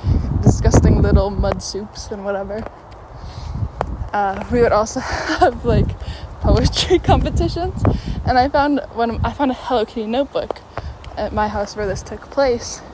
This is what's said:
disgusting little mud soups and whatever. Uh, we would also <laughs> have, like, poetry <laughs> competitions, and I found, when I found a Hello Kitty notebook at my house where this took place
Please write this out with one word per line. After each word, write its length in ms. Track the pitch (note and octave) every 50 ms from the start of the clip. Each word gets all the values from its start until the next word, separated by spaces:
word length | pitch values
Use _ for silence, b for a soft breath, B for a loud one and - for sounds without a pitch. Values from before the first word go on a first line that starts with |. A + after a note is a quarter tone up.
| B B B B B B B B
disgusting 580 | - - - - - - - - - F#3 - -
little 300 | - G3+ - G3 G3 G3+
mud 320 | G3+ F#3+ G3+ G3 F#3+ F#3
soups 480 | - - - G3 G#3+ G#3 - - - -
and 160 | A3 G3+ F#3+
whatever. 360 | G3+ G3+ F#3+ G3+ G3 G3+ A3 - - - - - - - - - - B B B B B B B B B B B B B B B - - - - -
Uh, 320 | - G#3 G3+ G3 G3 G#3 G3+ G3+
we 80 | A#3+ A#3+
would 120 | A#3+ G#3
also 280 | - G#3 A3 A3+ - B3+
<laughs> 0 |
have, 640 | - - - - - - D#4 - - D4 A#3+ A3+ -
like, 340 | A#3+ A3 C3 - - - - B B B B B B B -
poetry 560 | - - - - C4 - - - - - F#4 E4+
<laughs> 120 | - -
competitions, 720 | F#4+ C4 - D4+ - - E4+ E4 - E4+ F4 F#4 - - - - B B B B B B B
and 120 | - B3+ B3
I 120 | B3+ C#4+
found, 300 | D4+ D4 C#4 D4 C#4+ B3+ - -
when 320 | - A3 A#3 A#3 A3 - A3+
I 80 | A#3
found 200 | A3+ - C#4+ C4
a 20 | A#3+
Hello 320 | - - - B3+ A3 A3
Kitty 200 | - - A#3 G#3+
notebook 540 | G#3+ A3+ C4+ C#4+ - - E3 - - - - - - B B B B B B B B -
at 160 | - G#3+ A3+
my 160 | - G#3+ G#3+ G#3+
house 260 | G#3 G#3 G#3 G#3 -
where 120 | G#3 G#3
this 160 | F#3+ F#3+ -
took 180 | - - G#3+ G#3+ - -
place 520 | - C#4 C#4 B3+ A#3+ A#3 - - - - - -